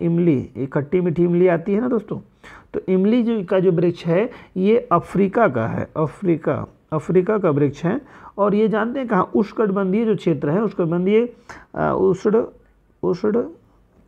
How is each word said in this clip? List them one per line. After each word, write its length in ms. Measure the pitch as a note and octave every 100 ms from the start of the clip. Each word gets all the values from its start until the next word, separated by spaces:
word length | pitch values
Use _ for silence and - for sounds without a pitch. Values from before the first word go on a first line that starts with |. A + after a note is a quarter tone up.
इमली, 500 | E3+ E3+ F3 C3 - A2
ये 80 | C#3
खट्टी 360 | - C#3+ F#3
मीठी 220 | F3+ E3
इमली 240 | F3 F3 F#3
आती 260 | E3+ F#3
है 80 | G3+
ना 60 | A#3+
दोस्तों, 320 | A#3 - - - _ - - -
तो 60 | - -
इमली 340 | F#3 G3+ B3
जो, 200 | A3+ A3+
का 160 | F3 F#3+
जो 120 | F#3
वृक्ष 340 | E3+ F3 F3 F3
है 240 | E3+ A#3 - - F#3
ये 320 | F#3+ A#3 -
अफ्रीका 560 | E3+ - F3 G3 A3+ G#3
का 200 | B2 A2+
है, 220 | A2+ - -
अफ्रीका, 680 | D#3 - G3 - D#3+ A#2 A2 - _
अफ्रीका 440 | D#3 - F#3 F#3 G#3+
का 120 | F#3
वृक्ष 340 | C#3+ D3 C#3+
है। 180 | E3 C4 - - - -
और 180 | G3+ G#3
ये 120 | G#3+
जानते 320 | G#3+ A3+ C4+
हैं 80 | A#3+
कहाँ, 240 | F#3+ F3+ A#3+
उष्णकटिबंधीय 720 | G3+ - G#3+ G3 F#3+ G#3 A3+
जो 100 | G3
क्षेत्र 340 | F3 C#3+ C#3+
है, 120 | F3+
उष्णकटिबंधीय, 680 | A3 - E3 F3 F#3 A3 A#3+ - - - - -
अ, 200 | D3+ C3+
उष्ण, 440 | F#3+ F3+ G#3+ A3+ - - _ _ _ _
उष्ण 400 | F3+ F3+ G#3+ A3+ C#4+ E4+ _ _ _ _